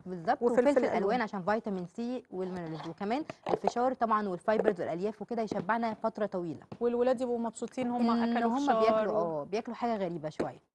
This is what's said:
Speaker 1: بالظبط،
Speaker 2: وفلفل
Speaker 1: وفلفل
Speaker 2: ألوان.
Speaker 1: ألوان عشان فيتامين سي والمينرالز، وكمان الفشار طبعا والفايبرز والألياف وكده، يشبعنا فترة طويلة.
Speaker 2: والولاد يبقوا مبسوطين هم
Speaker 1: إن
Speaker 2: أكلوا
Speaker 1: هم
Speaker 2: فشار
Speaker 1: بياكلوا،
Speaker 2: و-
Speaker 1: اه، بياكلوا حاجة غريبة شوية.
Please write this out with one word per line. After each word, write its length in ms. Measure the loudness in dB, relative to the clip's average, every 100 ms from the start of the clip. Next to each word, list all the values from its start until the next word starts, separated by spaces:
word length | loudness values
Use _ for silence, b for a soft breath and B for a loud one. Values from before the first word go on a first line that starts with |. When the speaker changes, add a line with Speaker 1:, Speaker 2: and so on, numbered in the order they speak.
| -12
Speaker 1:
بالظبط، 360 | -6 -2 2
Speaker 2:
وفلفل 200 | 2 4
Speaker 1:
وفلفل 240 | 6 6 4
Speaker 2:
ألوان. 120 | 2
Speaker 1:
ألوان 240 | 2 0
عشان 220 | 0 -2
فيتامين 420 | 0 0 0 -4 -6
سي 380 | -6 -6 -6 -8
والمينرالز، 560 | -6 -6 -6 -6 -8 -8
وكمان 380 | -6 -2 -2 -4 B -2
الفشار 440 | 0 0 2 0
طبعا 340 | 2 2 2 0
والفايبرز 540 | -2 0 2 2 0
والألياف 400 | 0 -2 -4 -6
وكده، 200 | -6 -4
يشبعنا 520 | -2 -2 0 0 0
فترة 320 | -2 -4 -2 -4
طويلة. 360 | -2 -4 -8 -10 -4
Speaker 2:
والولاد 420 | 0 2 2 2
يبقوا 180 | 0 -2
مبسوطين 480 | -4 -6 -8 -4 -2
هم 180 | 2 2
Speaker 1:
إن 260 | 2 2 2
Speaker 2:
أكلوا 140 | 2
Speaker 1:
هم 80 | 2
Speaker 2:
فشار 200 | 2 4
Speaker 1:
بياكلوا، 340 | 4 4 2
Speaker 2:
و- 280 | 0 0 -2
Speaker 1:
اه، 20 |
بياكلوا 320 | -4 -4 -4 -4
حاجة 220 | -2 0
غريبة 320 | -2 -4 -6
شوية. 300 | -6 -8 -10 _